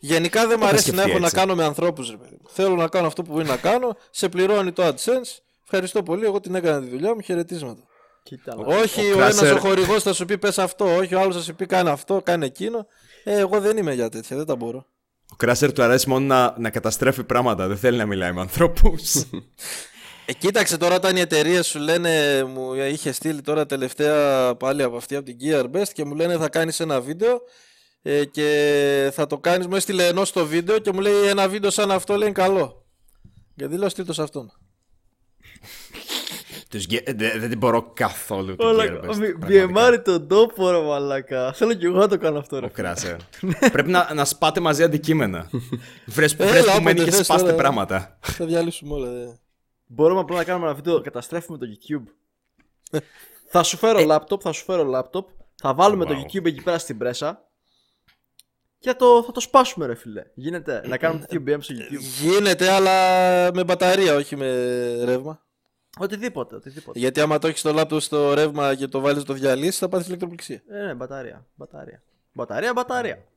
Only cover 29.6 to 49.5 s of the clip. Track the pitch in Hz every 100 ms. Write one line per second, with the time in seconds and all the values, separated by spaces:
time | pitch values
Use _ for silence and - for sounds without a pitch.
29.6 | 175 190 185 190 175 175 196 - 156 160
30.6 | 175 220 214 185 202 202 202 202 190 202
31.6 | 202 190 202 190 - 202 208 196 185 196
32.6 | 135 - _ _ _ _ - - _ -
33.6 | 139 170 202 - 175 160 151 143 110 _
34.6 | _ _ _ _ _ _ _ _ - -
35.6 | - - - - - - - - - -
36.6 | - 107 87 113 - 117 113 110 113 113
37.6 | 120 113 117 - 110 - - 98 95 92
38.6 | 226 220 220 170 - 214 214 165 170 196
39.6 | 185 190 247 240 - 175 147 196 233 208
40.6 | 185 175 151 143 139 135 131 131 127 -
41.6 | 220 220 170 180 208 190 160 147 143 135
42.6 | 123 - 90 87 87 85 - - 185 -
43.6 | 262 - 139 180 160 151 139 - 156 156
44.6 | 170 147 165 151 151 160 113 90 82 131
45.6 | 120 120 - - - 110 151 151 190 254
46.6 | 233 196 165 170 165 190 180 165 180 165
47.6 | 139 123 95 - 92 _ - - 165 170
48.6 | 170 - 147 147 123 123 120 117 _